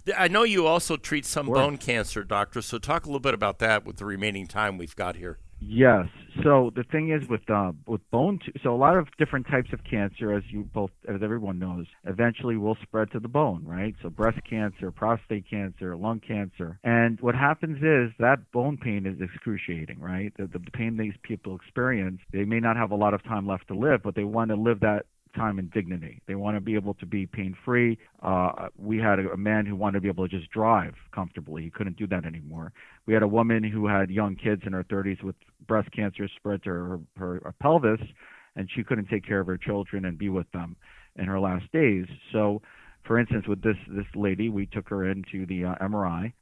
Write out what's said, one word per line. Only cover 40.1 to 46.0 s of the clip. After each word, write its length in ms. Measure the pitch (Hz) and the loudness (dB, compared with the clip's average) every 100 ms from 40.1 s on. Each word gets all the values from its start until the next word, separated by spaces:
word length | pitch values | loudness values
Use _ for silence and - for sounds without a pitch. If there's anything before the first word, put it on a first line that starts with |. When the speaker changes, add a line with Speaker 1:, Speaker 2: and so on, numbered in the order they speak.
| 80 | -4
Speaker 2:
be 120 | 101 | -2
with 200 | 92 85 | -2 -4
them 240 | 87 85 - - - - - | -8 -10 -12 -20 -20 -16 -8
in 80 | |
her 160 | 92 98 | -4 0
last 300 | 95 92 - | 0 -2 -2
days. 340 | 160 135 95 90 135 - | 2 4 2 -2 -12 -4
So 320 | 110 104 107 - - - - | 0 2 0 -6 -20 -20 -12
for 140 | - 117 | 0 2
instance, 280 | 113 117 98 | 2 0 -2
with 160 | 95 | 0
this, 140 | 110 98 - | 0 0 -4
this 180 | 98 98 | -8 -6
lady, 340 | 104 101 95 113 | -2 0 0 -2
we 180 | 101 101 | -2 -4
took 220 | 107 - | -6 -4
her 200 | 98 92 | -2 -2
into 360 | 98 92 95 92 | -2 -6 -8 -6
the, 200 | 92 90 | -4 -2
uh, 80 | - | -2
M 140 | 95 | -2
R 120 | 104 | -2